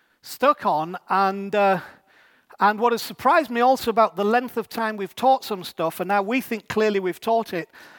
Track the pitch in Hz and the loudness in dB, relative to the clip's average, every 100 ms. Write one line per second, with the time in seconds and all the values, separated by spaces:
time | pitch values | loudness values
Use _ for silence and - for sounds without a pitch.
0 | _ _ - - 262 285 208 156 160 190 | _ _ -18 0 2 2 0 0 -2 -8
1 | - 190 190 196 196 202 196 185 - - | -2 0 2 -2 -2 2 4 2 -4 -20
2 | _ _ _ _ _ - 202 214 233 226 | _ _ _ _ _ 0 0 2 0 0
3 | - 196 254 339 247 233 247 262 240 220 | -6 -2 2 2 2 2 2 2 0 2
4 | 220 175 202 240 247 233 - - 220 214 | 2 0 0 0 -2 -8 -8 -6 -6 -6
5 | 190 - 254 262 - 196 165 - 165 - | -8 0 2 2 0 -8 -8 -4 -4 -2
6 | 185 202 196 262 - 214 - 214 214 196 | 0 0 0 -2 -4 -8 -4 0 0 0
7 | 185 - 226 226 214 175 156 - - | -2 -4 -2 0 -2 -8 -10 -16 -20